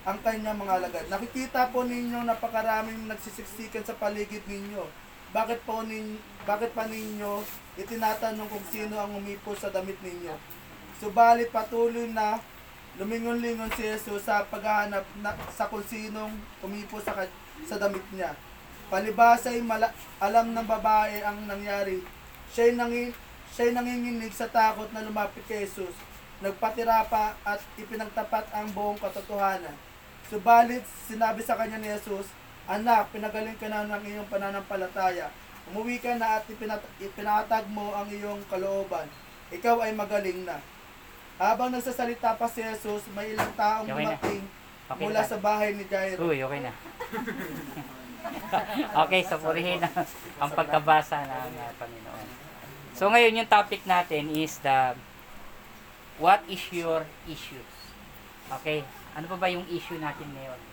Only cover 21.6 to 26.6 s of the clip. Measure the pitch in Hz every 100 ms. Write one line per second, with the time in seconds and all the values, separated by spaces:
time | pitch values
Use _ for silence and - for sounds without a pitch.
21.6 | 202 202 190 185 - - - - - -
22.6 | 233 240 240 240 240 240 - - - -
23.6 | 240 240 240 247 240 233 220 - 226 233
24.6 | 220 214 214 220 214 208 202 - - 214
25.6 | 196 - 185 170 - - - - 196 196